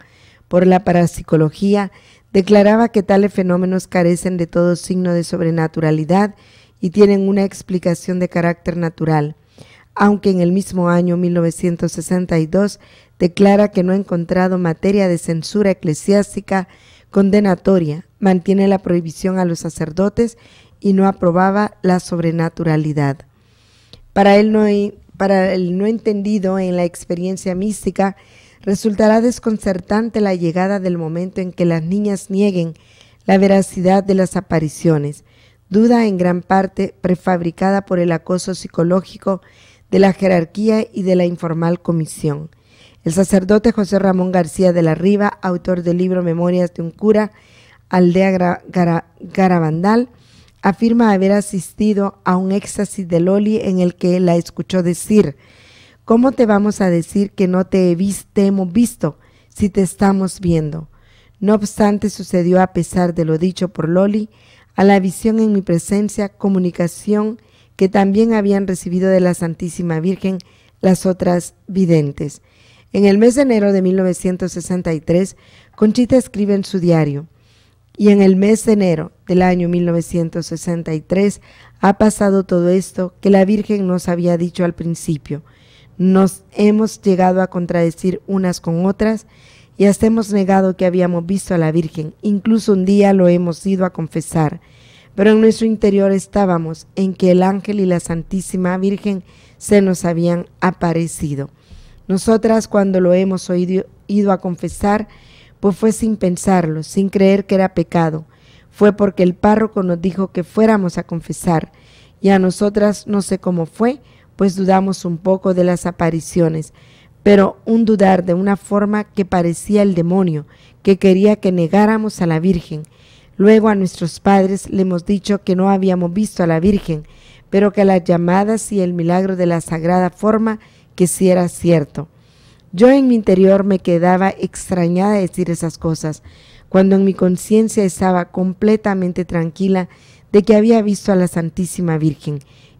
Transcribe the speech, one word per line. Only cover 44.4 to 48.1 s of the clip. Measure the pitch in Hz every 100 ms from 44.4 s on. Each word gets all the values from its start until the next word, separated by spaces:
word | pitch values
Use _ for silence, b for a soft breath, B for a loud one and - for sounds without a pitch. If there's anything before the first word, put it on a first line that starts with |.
| 165 - 185
de | 175
la | 160
Riva, | 160 180 202 208
autor | - 185 180 180 180
del | 175 175
libro | 185 185
Memorias | 180 165 175 180 175 -
de |
un | 165
cura, | - 208 214 214 b b b b b _
Aldea | 185 180